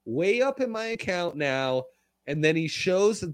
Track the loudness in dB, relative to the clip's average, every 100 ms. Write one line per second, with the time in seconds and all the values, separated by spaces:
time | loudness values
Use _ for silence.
0 | -6 0 2 2 2 0 -2 -2 -4 -4
1 | -4 -2 -2 -2 0 0 0 0 -4 _
2 | _ _ -8 0 2 2 0 -2 0 4
3 | 4 2 -4